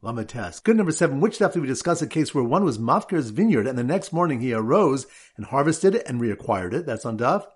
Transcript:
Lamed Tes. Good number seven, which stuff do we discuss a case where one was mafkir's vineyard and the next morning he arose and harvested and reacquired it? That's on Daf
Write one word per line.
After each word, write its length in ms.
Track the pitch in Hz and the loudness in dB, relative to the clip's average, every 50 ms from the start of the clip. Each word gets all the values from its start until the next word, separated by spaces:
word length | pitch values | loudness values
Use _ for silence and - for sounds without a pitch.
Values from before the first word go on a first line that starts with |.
Lamed 280 | - 107 117 120 107 - | -8 -8 -6 -6 -8 -8
Tes. 300 | - 117 107 87 - - | -8 -10 -10 -10 -10 -4
Good 180 | _ - 226 214 | _ 4 4 4
number 140 | 208 170 | 4 0
seven, 280 | 156 - 175 156 135 135 | 2 2 2 2 2 2
which 160 | 160 226 - | 0 0 2
stuff 180 | - 208 180 - | 2 0 0 2
do 80 | 175 | 0
we 60 | 151 131 | -2 -2
discuss 340 | 135 - - 170 170 - | -4 -4 0 -2 -2 -2
a 60 | 160 139 | -2 -4
case 260 | - 160 156 - - | -2 -2 -2 0 0
where 100 | 147 123 | -2 0
one 200 | 117 127 180 208 | 2 2 2 2
was 140 | 175 117 104 | 2 0 -2
mafkir's 520 | 113 117 139 196 196 - 196 170 143 113 | 0 0 0 0 0 -2 -2 -2 -2 -2
vineyard 380 | 104 120 202 226 214 123 101 123 | 0 0 2 4 4 2 2 0
and 100 | 131 123 | -2 -2
the 60 | 120 | -2
next 300 | 123 156 196 - - - | 0 0 -2 -2 -4 -2
morning 260 | 160 175 170 143 117 | 0 0 0 0 -2
he 140 | 120 131 120 | -2 -2 -2
arose 520 | 110 110 113 143 196 208 156 135 135 127 - - - - _ _ | -2 0 2 4 4 4 4 2 0 -4 -8 -16 -20 -20 _ _
and 100 | - 104 - | -14 -12 -4
harvested 480 | - 139 143 156 156 - - 190 190 | 0 0 2 2 0 2 2 2 2
and 260 | 226 - - 123 120 | 2 -2 -4 -4 -2
reacquired 520 | 117 117 101 98 - - 107 95 92 90 101 | -2 -2 -2 -4 -2 -2 -2 -2 -2 -2 -4
it? 120 | 143 180 | -4 -4
That's 200 | 139 117 107 - | -4 -6 -6 -4
on 120 | 120 110 107 | -6 -4 -2
Daf 280 | 117 127 165 208 196 - _ | 0 0 0 0 -2 -6 _